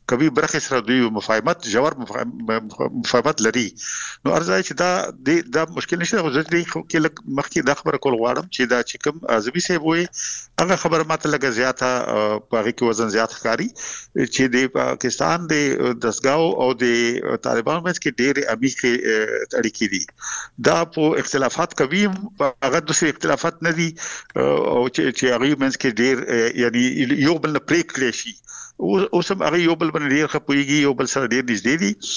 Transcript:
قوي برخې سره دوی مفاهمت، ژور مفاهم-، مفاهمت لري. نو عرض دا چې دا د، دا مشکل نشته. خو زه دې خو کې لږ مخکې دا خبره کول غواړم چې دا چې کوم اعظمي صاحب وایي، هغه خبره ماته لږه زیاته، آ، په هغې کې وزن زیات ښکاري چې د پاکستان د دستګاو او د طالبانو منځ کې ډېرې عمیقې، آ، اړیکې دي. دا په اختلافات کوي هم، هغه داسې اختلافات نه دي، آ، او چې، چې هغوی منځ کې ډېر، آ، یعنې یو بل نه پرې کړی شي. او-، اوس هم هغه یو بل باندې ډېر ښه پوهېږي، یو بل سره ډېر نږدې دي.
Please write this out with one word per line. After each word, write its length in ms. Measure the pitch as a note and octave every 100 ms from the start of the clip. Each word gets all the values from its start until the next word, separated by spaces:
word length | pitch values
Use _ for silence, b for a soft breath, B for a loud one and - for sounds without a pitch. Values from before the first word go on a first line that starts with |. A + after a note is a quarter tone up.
| -
قوي 220 | B2 D#3
برخې 280 | B2+ D3+ D#3
سره 220 | - C3
دوی 200 | G#2+ B2+
مفاهمت، 680 | A#2 G#2+ - A2 B2+ F3 A#2
ژور 240 | G#2+ D3
مفاهم-، 1000 | C#3+ A#2 A#2 A#2+ B2 A2+ A2 A2 - C3+ B2+
مفاهمت 420 | A2+ B2 B2+ D#3
لري. 320 | A2 B2 G#2 - B B B B
نو 80 | -
عرض 180 | E3 E3+
دا 120 | F#3+
چې 100 | F3+
دا 380 | C#3 F3+ F#3 - - C3
د، 40 | E3+ B2+
دا 140 | C#3+ D#3+ D3+
مشکل 220 | - F3
نشته. 240 | E3+ A3+
خو 80 | D#3+
زه 120 | C3
دې 260 | D#3 E3+ E3+
خو 120 | E3
کې 160 | - E3
لږ 160 | D#3 - - C3+
مخکې 260 | - E3+
دا 100 | C3
خبره 220 | C#3+ D#3 C#3+
کول 180 | C#3
غواړم 320 | A#2 A#2 C#3+ F3+
چې 140 | -
دا 200 | B2 B2
چې 140 | A2+ -
کوم 160 | D3 D#3 -
اعظمي 300 | A2+ A2 F3
صاحب 220 | - F3
وایي، 240 | D#3 E3 F3 B B B B -
هغه 160 | E3+ F3+
خبره 280 | E3 D#3+ D#3
ماته 220 | D#3+ D#3
لږه 160 | C#3+ C3+
زیاته، 400 | A2+ B2+ B2+ B2+
آ، 520 | B2 - A2 G#2+ G#2+
په 240 | - A#2
هغې 100 | G#2+
کې 100 | -
وزن 260 | A#2+ G#2+ A2
زیات 240 | G#2+ A2+
ښکاري 360 | - A#2 A#2 G#3+ - B B B -
چې 240 | C#3 -
د 240 | C3 B2 C3
پاکستان 800 | C3+ B2+ - B2+ A#2 D#3+ E3+ E3
د 60 | D3+ C#3+ - B2 A#2+
دستګاو 460 | A#2 G#2 C3+ D3 E3 -
او 100 | B2+
د 120 | A#2+ B2 A#2 A#2 A#2+ - A#2
طالبانو 480 | C3 A#2 A#2 E3 F3
منځ 120 | E3+
کې 120 | D3 A#2+
ډېرې 220 | C3 C#3 C#3+
عمیقې، 400 | A2+ C3 - B2
آ، 640 | B2 - A2 G#2+ A2+ A2+ B2+
اړیکې 260 | A2 - G#2+
دي. 120 | F#2+ - - B B B -
دا 260 | B2 E3
په 340 | E3 - D#3 D#3
اختلافات 560 | - - B2+ - F3
کوي 320 | - C3+ F3+ G#3
هم، 240 | F#3 G3+ -
هغه 400 | C#3+ - C3+ D#3+
داسې 240 | D3+ D3
اختلافات 580 | D#3 - D#3+ C#3+ E3+ E3
نه 80 | E3
دي، 240 | D#3+ E3 E3 B B B -
آ، 40 |
او 480 | C3 D3 - A#2+ B2
چې، 240 | C#3+ D3
چې 120 | A#2+
هغوی 300 | C3 A#2+ C#3
منځ 220 | C#3 C3+ B2+
کې 140 | C3 A2
ډېر، 160 | B2 B2+
آ، 180 | - A#2 A#2 -
یعنې 560 | A#2+ A#2 B2+ C#3+ B2 C#3+
یو 200 | C#3+ E3
بل 120 | D#3
نه 80 | C#3+
پرې 240 | - E3 E3
کړی 180 | C3 B2+
شي. 240 | - A#2+ G#2+ - B B -
او-، 280 | E3+ G3 G3
اوس 200 | F3 E3+
هم 100 | G3
هغه 140 | D#3 E3+
یو 180 | E3+
بل 160 | D#3+ E3
باندې 180 | D#3 D3
ډېر 180 | C#3+ D3
ښه 120 | D3+
پوهېږي، 400 | - C#3 C#3 D3+ C#3+
یو 80 |
بل 120 | C3+ C3
سره 200 | C#3+ B2
ډېر 160 | B2
نږدې 340 | B2 G#2+ A#2+ D#3
دي. 200 | G3+ G#3 B